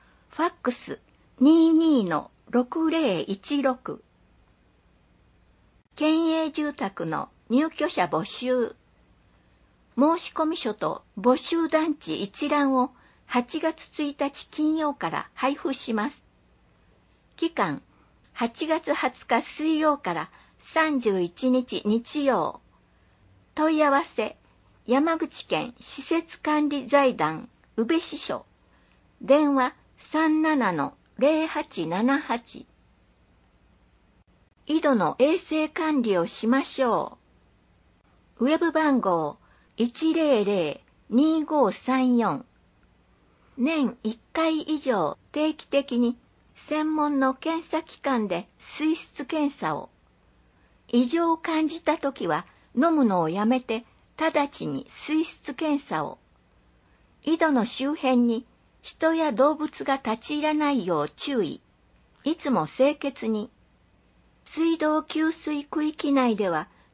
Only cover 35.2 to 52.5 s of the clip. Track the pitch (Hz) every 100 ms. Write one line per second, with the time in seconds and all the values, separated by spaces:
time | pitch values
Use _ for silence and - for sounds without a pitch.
35.2 | 277 349 - 311 311 - 320 294 233 185
36.2 | 170 - 226 269 330 - 254 180 - -
37.2 | _ _ _ _ _ _ _ _ _ _
38.2 | _ - 247 320 339 311 302 254 190 170
39.2 | 151 - _ _ _ - 240 - 320 330
40.2 | 302 233 202 202 151 - _ _ - 233
41.2 | 311 320 285 302 226 - - 262 254 240
42.2 | 208 139 - _ _ _ _ _ _ _
43.2 | _ _ _ - 262 320 240 247 214 233
44.2 | _ 330 320 311 - 302 269 208 151 -
45.2 | _ 294 311 302 - 277 277 240 240 240
46.2 | _ _ _ - - 302 311 311 294 277
47.2 | 262 262 320 330 - 311 330 - - 247
48.2 | 208 175 - _ - - 311 320 - -
49.2 | 262 320 285 - 165 143 - _ _ _
50.2 | _ _ _ _ _ _ - 240 247 330
51.2 | 339 330 - 320 320 320 - 311 277 -
52.2 | 175 156 -